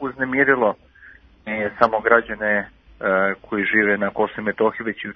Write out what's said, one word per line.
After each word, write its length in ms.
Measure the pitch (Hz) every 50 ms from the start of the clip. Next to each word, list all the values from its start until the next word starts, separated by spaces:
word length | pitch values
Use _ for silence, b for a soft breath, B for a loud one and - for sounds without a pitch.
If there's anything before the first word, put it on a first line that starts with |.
uznemirilo 760 | 139 131 123 135 131 127 127 135 139 135 135 127 117 101 92 - _ b b b b b b b b _ _ _ _
ne 240 | 110 107 107 104 104 - -
samo 220 | 123 113 110 107
građane, 520 | 110 113 117 117 113 - 107 104 107 107 104
e, 80 | 101 98 - - _ _ - - - 113 101 95 95 98 98 95 -
koji 240 | - - 113 104 95
žive 340 | - - 110 104 104 101 104
na 120 | 101 98
Kosovu 300 | - - 107 101 - 110
i 20 |
Metohiji, 420 | 107 104 101 - 110 110 - - 113
već 200 | 110 101 - -
i 40 | 104
u 40 | 101